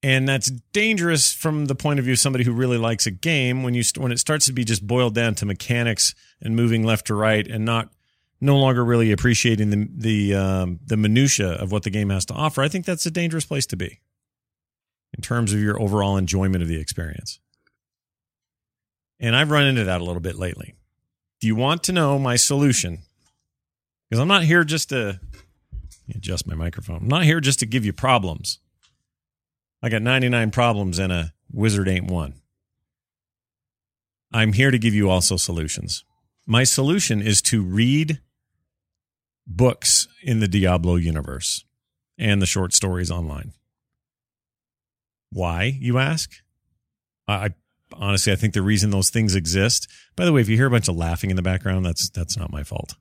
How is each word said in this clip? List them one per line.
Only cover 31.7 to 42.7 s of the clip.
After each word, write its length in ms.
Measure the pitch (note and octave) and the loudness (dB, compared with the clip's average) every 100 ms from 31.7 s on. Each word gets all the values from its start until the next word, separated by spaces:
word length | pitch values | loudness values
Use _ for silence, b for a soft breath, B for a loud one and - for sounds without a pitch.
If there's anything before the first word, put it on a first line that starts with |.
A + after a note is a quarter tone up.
| G2+ F#2+ | 2 0
ain't 200 | F2+ F2+ | 0 -2
one. 260 | F2+ C#2+ C2+ _ _ _ _ _ _ _ _ _ _ _ _ _ _ _ _ _ _ _ | -4 -6 -12 _ _ _ _ _ _ _ _ _ _ _ _ _ _ _ _ _ _ _
I'm 200 | A2+ A2 | 0 2
here 180 | G2+ C3+ | 4 4
to 80 | B2+ | 4
give 160 | A2+ | 2
you 160 | G#2 G2 | 2 4
also 260 | F#2 - F#2 | 4 2 -2
solutions. 680 | - E2+ D#2+ - E2 - _ _ _ _ - | -4 -4 -6 -8 -8 -10 _ _ _ _ 0
My 160 | A2+ | 2
solution 580 | C3 - C3+ G3 - G#2+ | 2 2 2 0 0 -2
is 220 | G#2+ G2+ | 2 0
to 220 | - A2+ | 2 0
read 560 | F#2 G2 A#2+ C#3+ D#3 D#3 _ _ _ _ _ _ _ _ _ _ _ _ | 0 2 2 2 0 -4 _ _ _ _ _ _ _ _ _ _ _ _
books 600 | - E2+ B2+ - - - - _ | -12 2 2 2 0 0 0 _
in 160 | E3 A2+ | -2 0
the 80 | G#2 | 2
Diablo 480 | G2 F#2 F2+ E2+ | 4 4 4 2
universe 720 | F2 E2 D#2+ C#2 C2+ - - _ _ _ _ _ - | 2 2 -2 -4 -8 -6 -8 _ _ _ _ _ -4
and 240 | A2 G2+ | 0 2
the 60 | F#2 | 2
short 260 | G2 F2+ | 0 0